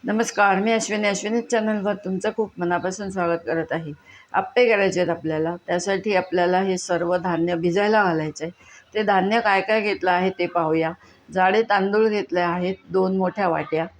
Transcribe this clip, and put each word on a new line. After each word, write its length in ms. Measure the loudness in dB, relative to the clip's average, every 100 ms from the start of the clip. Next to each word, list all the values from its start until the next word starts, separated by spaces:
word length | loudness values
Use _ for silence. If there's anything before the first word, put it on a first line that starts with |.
नमस्कार, 560 | -2 -2 -2 2 2 4
मी 120 | 2
अश्विनी. 360 | 0 0 -2 0
अश्विनी 340 | -2 -2 -4
चॅनलवर 540 | 0 0 0 -2 -2 -4
तुमचं 360 | -4 -4 -4 -4
खूप 160 | -6 -4
मनापासून 500 | -2 -2 -2 -6 -8
स्वागत 300 | -4 -2 -2 -2
करत 260 | -4 -4
आहे. 200 | -6 -6 -14 _ -20 _
आप्पे 320 | -4 0 2 4
करायचे 320 | 4 2 0
आहेत 100 | 0
आपल्याला, 460 | -2 -2 -2 -2 -4 -4
त्यासाठी 480 | -4 -2 -4 0 0
आपल्याला 440 | 0 0 2 2
हे 160 | 0 -2
सर्व 380 | -2 -2 0 -2
धान्य 380 | 0 -2 0 0
भिजायला 480 | 0 0 2 4
घालायचं 420 | 2 0 -2 -6 -10
आहे. 60 | -12 -20 -20 _
ते 100 | -4
धान्य 360 | 2 2 4 2
काय 200 | 2 2
काय 200 | 2 0
घेतलं 300 | 0 -2 2
आहे 180 | 2 2 0
ते 60 | -2
पाहूया. 460 | 0 0 0 0 -4 -16 _ _
जाडे 320 | 2 2 4 2
तांदूळ 380 | 2 2 2 2
घेतले 320 | 0 -2 0
आहेत 360 | 0 0 -2 -4 -4
दोन 280 | 0 0 0
मोठ्या 300 | -2 0 0
वाट्या 360 | 0 -2 -4 -4 -8